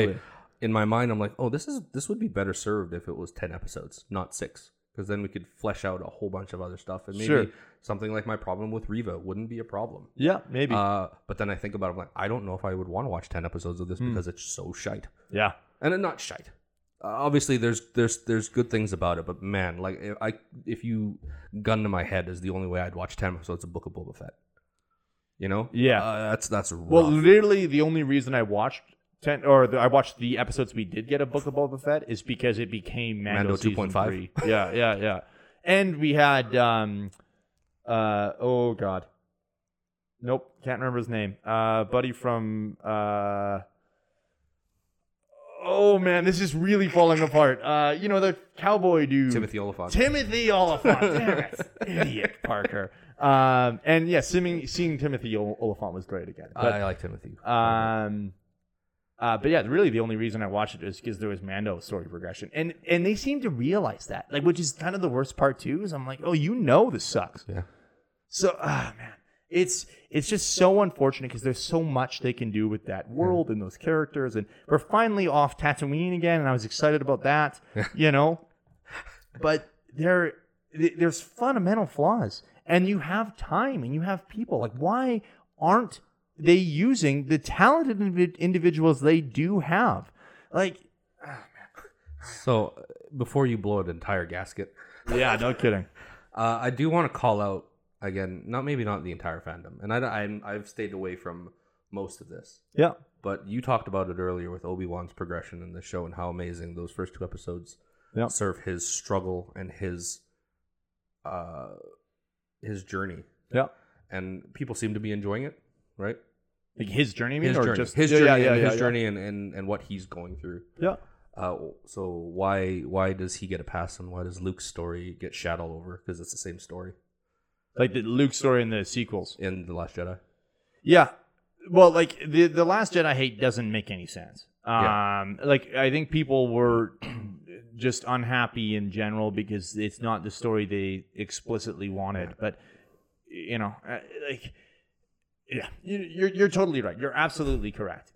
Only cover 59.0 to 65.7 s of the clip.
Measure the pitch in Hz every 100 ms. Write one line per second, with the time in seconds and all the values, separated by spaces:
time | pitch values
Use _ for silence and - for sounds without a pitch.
59 | _ _ 120 110 135 160 107 160 185 113
60 | 113 110 113 110 101 101 107 85 95 87
61 | 117 95 107 95 98 98 104 87 - 98
62 | 80 85 87 82 - 151 165 - - 175
63 | 185 214 269 285 240 123 131 202 139 101
64 | - 95 - 143 160 175 151 - 160 190
65 | 175 123 135 - 139 - -